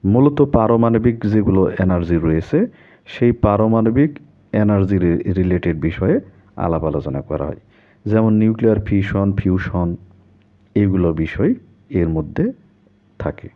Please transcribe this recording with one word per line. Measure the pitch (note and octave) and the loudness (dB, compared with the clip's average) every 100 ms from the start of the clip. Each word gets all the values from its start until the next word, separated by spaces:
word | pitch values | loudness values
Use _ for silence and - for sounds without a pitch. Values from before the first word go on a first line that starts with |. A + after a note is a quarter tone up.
| F#2+ | 2
মূলত | A2+ C#3+ C#3+ | 4 4 2
পারমাণবিক | C#3+ A#2 A2 A#2 A#2 A#2 A#2+ A#2 G#2+ | 2 2 2 2 4 2 0 0 0
যেগুলো | G#2+ G#2 F#2+ F2+ - | 0 2 2 2 0
এনার্জি | F#2 F2+ E2+ E2+ | 0 0 0 0
রয়েছে | D#2+ D#2+ F2 D3 A#3 - - _ - | 0 -2 0 -2 -2 -6 -20 _ -20
সেই | - A#2+ | -2 0
পারমাণবিক | A#2+ G#2 G#2 A2 A2+ A2+ A#2+ D3+ C#3+ - _ _ | 2 2 2 2 2 2 2 0 -2 -20 _ _
এনার্জি | - G#2 G2+ G2 F#2+ | 0 2 2 2 2
রি-, | F2 E2+ - | 2 0 -2
রিলেটেড | F#2 F2+ F2+ F2 D#2+ | -2 0 0 -2 -2
বিষয়ে | E2 - F#2+ G#3 C#4+ - _ - | -4 -2 0 0 -4 -20 _ -8
আলাপ | F2+ E2 D#2+ | -4 -2 -2
আলোচনা | D2 C#2+ C#2 | -4 -6 -8
করা | C#2 D2+ D2 | -6 -6 -6
হয়, | - _ _ _ _ G#2 | -10 _ _ _ _ -2
যেমন | G#2+ A2 | 0 2
নিউক্লিয়ার | G#2+ G#2+ A2 A2+ G#2 | 2 2 2 0 0
ফিশন, | G2+ G2+ G2 G2 G2+ | 0 -2 0 -2 0
ফিউশন, | G2 F#2+ F#2 F2+ F2+ F2 F2 - _ _ _ _ _ _ - | 0 0 -2 -2 -4 -4 -6 -14 _ _ _ _ _ _ 0
এগুলো | G2+ F#2+ E2+ | 0 2 0
বিষয় | D#2+ D#2 - D#3 C4 - _ _ | -2 -6 -2 -2 -2 -8 _ _
এর | F#2 E2+ | -2 -2
মধ্যে | D#2+ D#2 - G3+ C4+ _ _ _ _ _ _ | -2 -6 -4 -4 -6 _ _ _ _ _ _
থাকে। | D2 D2+ - | -8 -8 -16